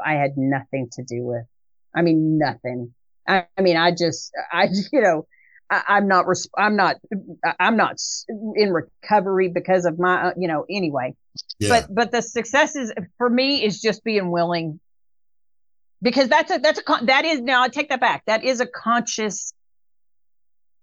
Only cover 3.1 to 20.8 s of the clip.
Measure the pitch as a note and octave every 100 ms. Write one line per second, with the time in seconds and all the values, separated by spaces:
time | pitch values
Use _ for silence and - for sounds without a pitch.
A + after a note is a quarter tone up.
3.1 | _ - F#3+ - - F#3 E3 F3 E3+ E3
4.1 | - - - - F3 G#3+ G3 F#3+ D4 G3+
5.1 | D#3+ - _ _ _ - G3+ - G3+ G3
6.1 | F#3 F3 F3 - - G#3 G#3 F3 - -
7.1 | G3 - E3 E3 - F#3+ A3 E3 - -
8.1 | - - G#3+ A3 G#3 G#3 D#3+ D3+ _ -
9.1 | G#3+ F#3+ F#3+ F#3 F3 - F#3 F3 D#3+ F3+
10.1 | F#3 F3+ - F3 D#3 - G3+ E3+ C#3 B2+
11.1 | - _ - - - G#3 A#3 - G3 A#3+
12.1 | A#3+ - A#3 A3 C#4 D4+ D4 A3 G#3+ F3
13.1 | - A#3+ A#3+ C4+ C#4 G#3 - A3 G#3+ A3+
14.1 | G#3 F3+ E3+ E3+ E3+ E3 D#3 _ _ _
15.1 | _ _ _ _ _ _ _ _ - A#3
16.1 | B3 B3+ D4+ D#4 E4 D4 D4+ - C#4+ A#3
17.1 | C4+ D#4 D4 A#3+ B3 B3+ D4 D4 B3+ A#3
18.1 | C#3+ - A3 B3 A#3+ B3 - A3 A#3 A3+
19.1 | - G#3+ G#3 - - _ _ _ _ _
20.1 | _ _ _ _ _ _ _